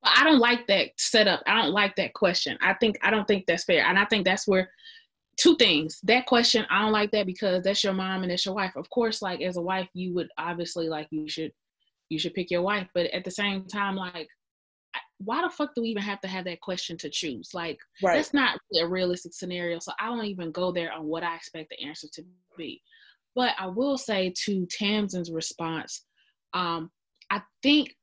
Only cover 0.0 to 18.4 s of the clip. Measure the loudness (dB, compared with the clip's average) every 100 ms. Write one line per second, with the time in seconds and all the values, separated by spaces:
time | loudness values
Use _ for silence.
0 | 6 6 8 8 8 2 4 2 2 -2
1 | 2 4 6 4 2 2 2 2 2 0
2 | -4 2 2 2 -2 0 0 4 2 2
3 | 0 0 2 0 2 -2 2 4 4 4
4 | 4 2 2 0 2 2 2 _ -20 -20
5 | _ _ _ 4 6 8 6 4 0 -4
6 | 2 2 4 4 4 2 2 0 2 2
7 | 2 0 -2 -2 0 0 0 0 0 -2
8 | -2 -2 -2 -2 -2 -2 -4 -6 -6 -2
9 | -2 -2 -6 -4 -4 -4 -4 -4 -4 -8
10 | -4 -4 -4 -8 -8 -6 -6 -4 -4 -4
11 | -6 -8 -6 -8 -8 _ _ _ _ _
12 | _ -6 -4 -4 -2 -2 0 -2 -2 -2
13 | -2 -4 -8 -4 -4 -4 -6 -4 -4 -4
14 | -8 -12 -16 _ _ _ _ _ _ -16
15 | -16 _ -2 0 0 -2 -4 -2 -2 -2
16 | -4 -6 -6 -6 -6 -8 -6 -6 -6 -8
17 | -8 -6 -6 -8 -10 -8 -8 -10 -14 _
18 | 2 4 4 2